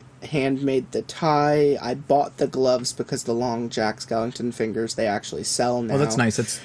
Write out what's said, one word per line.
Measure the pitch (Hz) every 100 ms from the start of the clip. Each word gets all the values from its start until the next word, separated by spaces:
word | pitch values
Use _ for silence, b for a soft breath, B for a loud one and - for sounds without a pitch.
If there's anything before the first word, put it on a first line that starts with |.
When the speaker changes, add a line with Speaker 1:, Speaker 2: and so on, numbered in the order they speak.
| - -
Speaker 1:
handmade | - 156 135 135 139 135 123
the | -
tie. | - - 165 147 147 147 143 135
I | 120 131
bought | 151 143 139 -
the | 135
gloves | 131 127 127 123
because | - 113 135
the | -
long | 117 123 117 120
Jack | 123 107 110
Skellington | - 117 113 - 120
fingers, | 117 110 104 113 -
they | 110
actually | 101 - 76
sell | - - 123 123
now. | 117 139
Speaker 2:
Oh, |
that's | 147 117
nice. | 117 113
That's, | 113 -